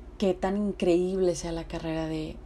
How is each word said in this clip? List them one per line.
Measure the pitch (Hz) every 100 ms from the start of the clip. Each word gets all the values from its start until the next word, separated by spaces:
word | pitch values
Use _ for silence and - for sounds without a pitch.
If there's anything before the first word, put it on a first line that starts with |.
| - -
qué | 190 185
tan | 190 202
increíble | 208 185 185 175 180 190 180
sea | 165 170
la | 165 160
carrera | 165 160 160 160
de, | 156 156 -